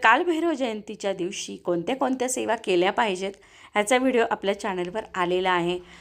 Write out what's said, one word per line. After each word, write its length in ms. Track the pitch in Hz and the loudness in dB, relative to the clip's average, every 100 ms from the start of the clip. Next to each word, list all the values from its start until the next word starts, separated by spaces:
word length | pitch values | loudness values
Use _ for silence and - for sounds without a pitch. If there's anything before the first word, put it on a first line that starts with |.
कालभैरव 500 | 220 254 349 320 339 | 4 4 2 0 0
जयंतीच्या 600 | 277 254 214 202 208 202 | -2 -4 -6 -10 -6 -4
दिवशी 420 | 190 175 202 - 196 | -4 -6 -6 -10 -6
कोणत्या 400 | - 175 175 262 | -2 -2 -2 -2
कोणत्या 340 | 262 262 254 | -2 -2 -4
सेवा 260 | 254 214 226 | -4 -2 -2
केल्या 360 | 226 180 294 | 0 2 2
पाहिजेत 420 | 302 220 185 190 - - - - | 2 0 -2 -6 -10 -18 -20 -4
ह्याचा 240 | 208 208 247 | -2 2 4
व्हिडिओ 260 | 262 247 226 | 4 2 2
आपल्या 280 | 208 190 196 | 0 -2 -2
चॅनलवर 440 | 214 185 180 214 - 185 | -4 -4 -4 -6 -6 -4
आलेला 360 | 175 180 185 | 0 0 2
आहे. 260 | 175 170 180 - - | 2 0 -4 -8 -20